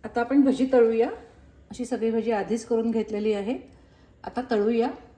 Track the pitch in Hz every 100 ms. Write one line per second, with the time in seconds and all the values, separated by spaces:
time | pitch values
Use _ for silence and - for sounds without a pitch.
0 | 220 - 240 277 269 - 262 254 226 226
1 | 254 453 - - - - - - 240 226
2 | 226 226 220 220 180 226 - 226 233 226
3 | 214 208 214 208 202 311 - - - _
4 | - - - - 254 220 208 233 247 -
5 | -